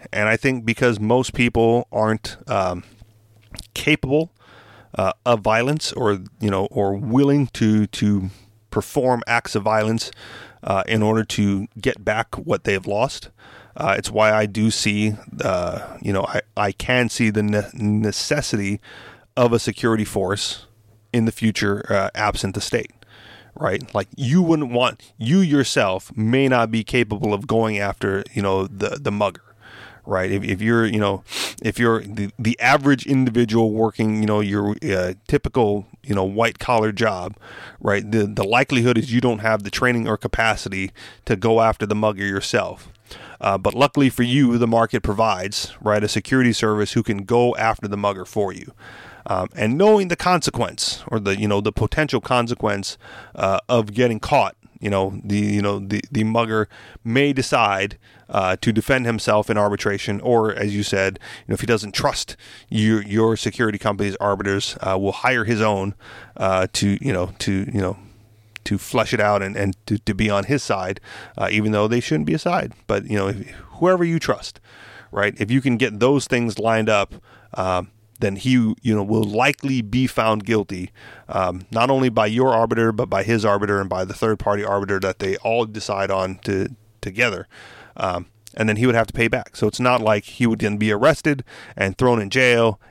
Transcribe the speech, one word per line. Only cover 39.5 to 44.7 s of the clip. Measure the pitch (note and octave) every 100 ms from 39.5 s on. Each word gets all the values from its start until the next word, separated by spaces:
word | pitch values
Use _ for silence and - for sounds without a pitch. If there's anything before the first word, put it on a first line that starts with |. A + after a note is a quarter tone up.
| G#2+
the | G2
training | - B2 A#2+ A2+
or | G#2+
capacity | - - A2+ G2+ G#2 F#2+ F#2+ - - - -
to | G2+
go | A2+ A2+
after | A2+ - G#2
the |
mugger | G#2 G#2+ F#2+ G2+
yourself. | G2 - A2+ F#2 - - - - - - -
Uh, | A2 G2
but | G2+ A2+
luckily | C#3 D3 C3
for | -
you, | A#2+ C3+ B2+ A#2
the |
market | A#2+